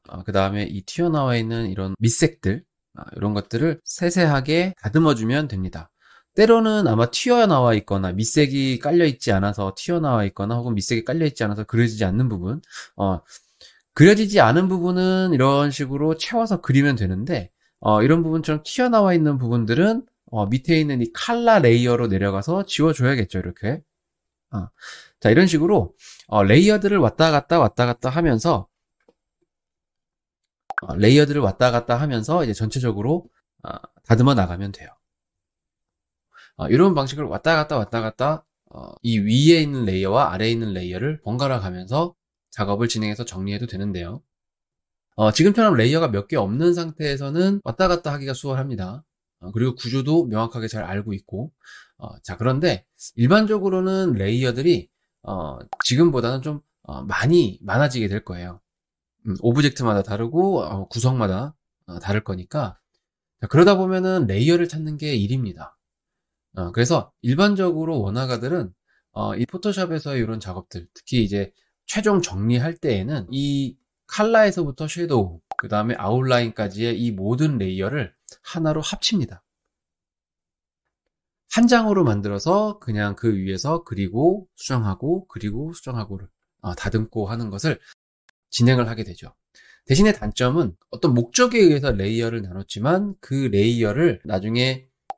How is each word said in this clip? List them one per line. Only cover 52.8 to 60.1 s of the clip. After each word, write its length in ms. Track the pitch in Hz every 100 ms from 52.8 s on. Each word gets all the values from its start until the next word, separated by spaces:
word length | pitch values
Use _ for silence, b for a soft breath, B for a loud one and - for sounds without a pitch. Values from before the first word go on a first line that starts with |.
| _ _ B -
일반적으로는 1000 | 123 208 214 214 190 185 185 190 185
레이어들이, 760 | 107 98 120 131 120 165 110 - _ _ _
어, 360 | - 95 78 64 - - -
지금보다는 560 | 127 170 127 117 131
좀, 200 | 151 147 _ _
어, 200 | - 65
많이 560 | 69 - 131 175 117 -
많아지게 460 | 98 113 143 123 104
될 160 | 104 -
거예요. 360 | 90 90 87 _ _ _ _ _ _ 110
음, 80 | 92
오브젝트마다 640 | 117 131 143 - 120 101
다르고, 580 | 98